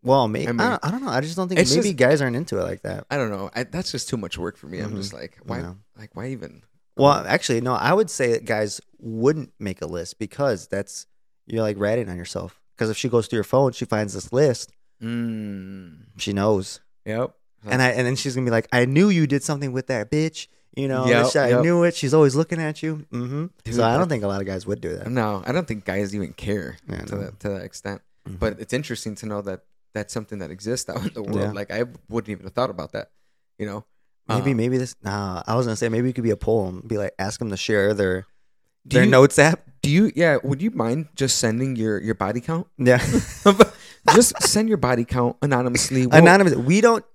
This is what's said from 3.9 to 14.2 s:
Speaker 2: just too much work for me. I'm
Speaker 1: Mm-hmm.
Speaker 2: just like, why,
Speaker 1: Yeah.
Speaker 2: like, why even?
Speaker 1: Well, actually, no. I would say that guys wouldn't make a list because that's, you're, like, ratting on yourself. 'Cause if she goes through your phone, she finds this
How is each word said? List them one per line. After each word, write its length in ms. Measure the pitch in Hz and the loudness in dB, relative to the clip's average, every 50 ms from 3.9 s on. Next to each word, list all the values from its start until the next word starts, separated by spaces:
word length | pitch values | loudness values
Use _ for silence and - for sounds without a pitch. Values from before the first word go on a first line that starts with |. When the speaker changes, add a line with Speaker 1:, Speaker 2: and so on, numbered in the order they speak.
Speaker 2:
just 180 | - 131 - - | -8 -8 -6 -6
too 100 | - 120 | -6 -6
much 180 | 98 85 - | -6 -8 -8
work 200 | - 87 87 85 _ | -8 -8 -8 -8 _
for 80 | - | -18
me. 120 | 71 87 90 | -14 -12 -10
I'm 80 | - 104 | -10 -8
Speaker 1:
Mm-hmm. 80 | 107 101 | -8 -8
Speaker 2:
just 160 | 98 98 - | -8 -10 -12
like, 240 | 58 62 - _ _ _ | -12 -16 -16 _ _ _
why, 160 | - - - | -10 -10 -8
Speaker 1:
Yeah. 140 | 85 87 92 98 107 _ _ - | -8 -10 -12 -16 _ _ _ -20
Speaker 2:
like, 160 | 107 107 _ | -20 -18 _
why 140 | - 104 127 | -12 -10 -10
even? 340 | 135 117 92 71 - - _ _ _ _ _ _ _ | -10 -12 -12 -16 -18 -20 _ _ _ _ _ _ _
Speaker 1:
Well, 280 | - 135 143 143 - - | 4 6 6 6 4 0
actually, 340 | - 107 180 - - 131 113 120 | -2 -2 -2 0 0 -2 0 0
no. 100 | 127 127 | 0 -2
I 180 | 98 - 123 170 | 0 2 2 2
would 180 | 202 220 170 | 2 0 -2
say 220 | - - 135 120 117 | -2 -4 -2 0 -2
that 120 | 113 - | -2 -2
guys 360 | 113 113 107 107 104 - - _ _ _ _ | -2 -2 -2 -2 -4 -6 -12 _ _ _ _
wouldn't 540 | - 117 113 113 113 135 160 160 131 - _ _ | -14 -10 -6 0 2 2 2 0 -4 -12 _ _
make 220 | 107 101 92 - | -8 -8 -8 -8
a 60 | - | -8
list 320 | 78 82 87 85 87 - _ | -8 -8 -8 -8 -10 -10 _
because 500 | 110 101 - - 143 139 113 90 - - | -12 -12 -6 -4 -2 -2 -2 -4 -6 -8
that's, 380 | - 98 98 - - - - _ _ _ _ _ _ _ _ | -6 -6 -6 -8 -12 -18 -18 _ _ _ _ _ _ _ _
you're, 160 | _ 113 113 110 | _ -4 -2 -2
like, 160 | 107 107 95 | -2 -2 0
ratting 300 | 101 101 110 123 117 92 | 0 0 0 0 -2 -4
on 60 | 90 90 | -8 -10
yourself. 420 | 87 - - 92 87 92 - _ _ _ _ | -12 -10 -10 -10 -10 -10 -14 _ _ _ _
'Cause 140 | _ 117 110 | _ -4 -4
if 60 | 110 | -4
she 120 | - - 131 | -4 -4 0
goes 180 | 113 117 107 - | 0 0 0 0
through 100 | - 117 | -2 -4
your 60 | 101 | -2
phone, 260 | - - 127 139 131 117 | 2 2 2 2 2 0
she 120 | - 127 | -4 -6
finds 300 | - - 107 107 101 92 | -2 -2 -2 -2 -2 -6
this 180 | 98 | -12